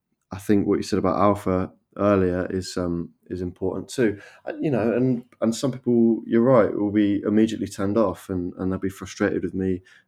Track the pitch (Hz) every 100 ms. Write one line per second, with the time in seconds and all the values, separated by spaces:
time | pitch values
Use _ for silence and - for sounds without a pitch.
0 | _ _ _ 92 - 101 90 95 98 95
1 | 95 58 101 101 95 92 92 - _ -
2 | 101 101 92 90 - 92 92 95 87 85
3 | 82 _ - 90 90 - 95 90 92 -
4 | 113 101 - - - 302 165 117 117 113
5 | 131 117 - - 113 113 135 123 123 117
6 | 113 110 - 113 123 123 95 - 104 104
7 | 101 98 - 107 110 98 98 - 98 107
8 | 101 87 - 92 87 - 92 92 95 -
9 | 92 - 101 90 87 92 95 92 - -